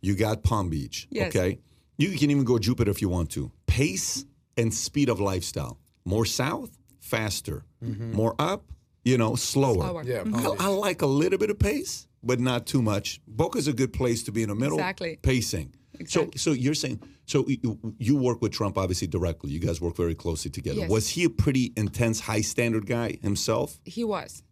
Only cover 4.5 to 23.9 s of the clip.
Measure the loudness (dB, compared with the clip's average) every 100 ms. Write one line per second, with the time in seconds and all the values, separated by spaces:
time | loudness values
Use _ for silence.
4.5 | 0 0 0 -4 0 2 2 0 -2 -4
5.5 | -6 -8 -10 _ _ -2 0 0 0 -2
6.5 | -2 -8 -18 _ _ -4 -2 0 -4 -6
7.5 | -10 -10 _ -10 -8 -4 0 0 2 -2
8.5 | -2 -8 -20 _ _ 0 2 2 0 -2
9.5 | 2 2 2 0 -4 -4 -4 -2 0 0
10.5 | 0 0 2 0 0 2 4 2 2 0
11.5 | 2 2 2 -4 -8 -12 _ 0 2 2
12.5 | 0 0 0 2 0 -2 -10 -14 -2 0
13.5 | 0 -2 0 0 0 0 0 -2 -2 -2
14.5 | 0 0 0 -2 -4 -8 -2 2 2 2
15.5 | -4 -6 -12 _ -18 -2 0 0 0 0
16.5 | 2 2 0 -4 -6 -12 -20 -2 0 2
17.5 | 0 -2 -4 -8 -6 2 4 4 2 -2
18.5 | 0 -2 0 0 0 -2 -2 -2 -2 -6
19.5 | -2 -2 -2 -4 -2 -2 -2 -4 -4 -6
20.5 | -8 -4 -4 2 2 2 2 0 2 2
21.5 | 4 2 0 -4 0 0 0 -2 -2 0
22.5 | 0 0 0 0 -2 -2 -4 -2 -2 0
23.5 | 0 0 -8 -14